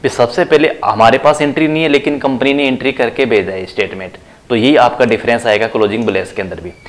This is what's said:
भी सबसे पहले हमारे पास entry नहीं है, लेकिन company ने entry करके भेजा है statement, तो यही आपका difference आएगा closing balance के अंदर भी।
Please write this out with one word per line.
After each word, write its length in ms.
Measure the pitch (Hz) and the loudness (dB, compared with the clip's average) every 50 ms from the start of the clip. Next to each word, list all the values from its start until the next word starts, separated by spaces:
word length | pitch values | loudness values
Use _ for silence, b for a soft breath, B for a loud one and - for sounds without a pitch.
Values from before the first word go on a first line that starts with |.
| - | -6
भी 60 | 139 | -4
सबसे 360 | - - 120 120 - 185 170 | 0 0 0 0 0 -2 0
पहले 260 | - 156 147 156 - - - - | 2 2 2 2 0 -2 -2 -2
हमारे 320 | 104 107 107 113 113 - - | -2 2 4 4 4 4 4
पास 240 | - 147 147 147 | 4 2 2 2
entry 260 | 147 147 131 160 156 151 | 0 -2 0 0 0 0
नहीं 160 | 156 156 160 | 0 0 0
है, 60 | 156 | 0
लेकिन 300 | 143 139 - 160 147 135 | 0 0 0 -2 -2 -2
company 340 | 139 135 131 117 131 139 139 | -2 -4 -2 0 0 0 0
ने 140 | 143 139 135 | 2 0 0
entry 240 | 127 - 123 135 | -2 -2 -2 -4
करके 340 | 131 - 123 120 - - 135 | -2 -2 -2 -2 -2 -2 0
भेजा 260 | 117 113 101 90 95 | 2 2 0 0 -2
है 140 | 95 95 92 | -4 -8 -10
statement, 520 | - - 107 101 92 92 95 95 90 - B B B B B B - | -6 -4 -4 -4 -4 -6 -10 -14 -14 -16 B B B B B B -4
तो 60 | 123 | -2
यही 200 | 110 113 139 151 117 | 0 2 4 4 6
आपका 280 | 120 120 - - 127 | 4 4 4 2 2
difference 400 | 113 113 107 - 120 120 110 - 113 | 2 2 0 0 0 -2 0 0 0
आएगा 200 | 104 104 110 113 | 0 0 0 -2
closing 380 | - 110 107 101 104 113 117 | 0 0 0 0 0 -2 -2
balance 260 | 107 95 95 90 - | -2 -2 -2 -4 -6
के 100 | - 104 | -8 -8
अंदर 200 | 98 90 82 80 | -8 -8 -10 -12
भी। 100 | 87 90 - - B | -12 -14 -16 -18 B